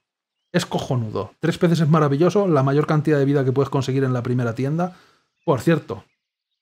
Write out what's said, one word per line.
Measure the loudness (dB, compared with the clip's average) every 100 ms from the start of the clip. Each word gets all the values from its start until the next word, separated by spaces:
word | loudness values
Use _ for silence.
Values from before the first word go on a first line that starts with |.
| _ _ _ _ _
Es | -6 -4
cojonudo. | -6 -4 -4 -4 -6 -8 _
Tres | -4 0
peces | 0 2
es | 4
maravilloso, | 4 2 2 2 2 2
la | 2
mayor | 2 2 2
cantidad | 0 2 2
de | 2
vida | 2
que | 0
puedes | 0 0
conseguir | -2 -2 -2
en | 0
la | -2
primera | -2 -2 -2
tienda... | -4 -4 -2 -4 -8 _ _ _ _ -2
Por | 0
cierto, | 2 0 -2 -12 -14 _ _ _ _ _